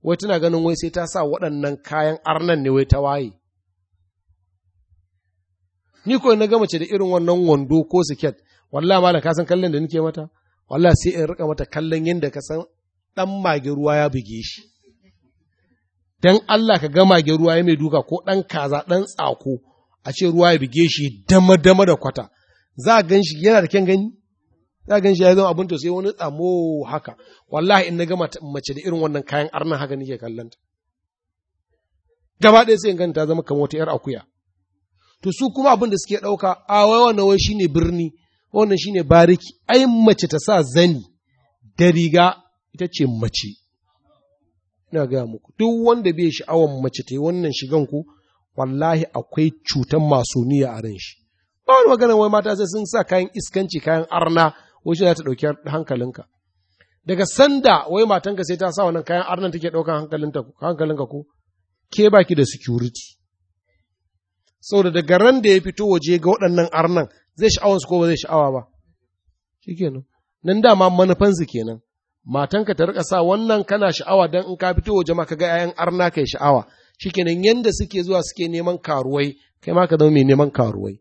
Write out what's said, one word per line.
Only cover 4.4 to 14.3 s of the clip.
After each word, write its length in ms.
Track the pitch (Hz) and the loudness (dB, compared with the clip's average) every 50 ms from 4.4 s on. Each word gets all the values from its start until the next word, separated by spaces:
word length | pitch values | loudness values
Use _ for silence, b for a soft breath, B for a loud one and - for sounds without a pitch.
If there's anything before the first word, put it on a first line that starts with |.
| _ _ _ _ _ _ _ _ _ _ _ _ _ _ _ _ _ _ _ _ _ _ _ _ _ _ _ _ _ _ _ _ _ | _ _ _ _ _ _ _ _ _ _ _ _ _ _ _ _ _ _ _ _ _ _ _ _ _ _ _ _ _ _ _ _ _
Ni 80 | 190 254 262 | -2 -2 0
ko 140 | - 262 220 | 4 2 4
na 100 | 214 214 | 4 4
ga 120 | 214 220 226 | 2 2 0
mace 200 | 214 190 175 165 | 0 0 -2 -6
da 60 | 165 | -6
irin 240 | 170 208 196 196 185 | -4 -4 -4 -2 0
wannan 280 | 180 175 170 170 175 180 180 165 | 0 0 2 2 0 2 2 2
wando 280 | 151 139 139 127 147 160 156 160 | 2 2 2 0 0 0 0 2
ko 80 | - 180 175 139 | 0 0 0 0
siket, 280 | 143 - - 147 117 _ _ _ _ _ _ _ - | -4 -6 -6 -6 -6 _ _ _ _ _ _ _ -8
wallahi 300 | 139 156 180 190 185 180 | -4 0 0 2 2 2
malam 180 | 180 175 160 - | 2 2 0 -2
ka 100 | 165 165 | -2 -2
san 100 | 160 170 | -2 -2
kallon 260 | - 175 180 185 180 151 | -2 -2 -2 0 -2 -2
da 80 | 143 | -4
nake 180 | 160 156 170 160 | -4 -4 -4 -4
mata? 240 | 160 160 156 165 156 160 _ _ _ _ _ _ _ _ | -4 -4 -6 -10 -14 -16 _ _ _ _ _ _ _ _
Wallahi 240 | - 143 170 175 160 | -2 2 4 4 4
sai 160 | - - 175 185 170 | 4 2 0 -2 -2
in 80 | 160 | -4
riƙa 200 | 151 175 - 175 151 | -6 -6 -8 -6 -6
mata 160 | 156 147 143 | -6 -8 -10
kallon 400 | - - 151 156 160 160 160 160 | -10 -8 -8 -6 -4 -4 -4 -2
yanda 240 | 165 175 175 151 143 | -4 -4 -4 -4 -6
ka 100 | - 143 | -8 -10
san 220 | 139 - 151 160 175 _ _ _ _ _ _ _ _ _ _ | -10 -8 -8 -10 -10 _ _ _ _ _ _ _ _ _ _
ɗan 120 | - 185 190 196 196 190 | -6 -6 -4 -4 -4 -2
mage 280 | 175 156 143 127 139 | -2 -2 -2 -2 -4
ruwa 260 | 143 143 147 151 147 | -6 -2 -2 0 2
ya 120 | 151 147 147 | 2 0 0
buge 320 | 131 131 117 101 | -2 -6 -10 -10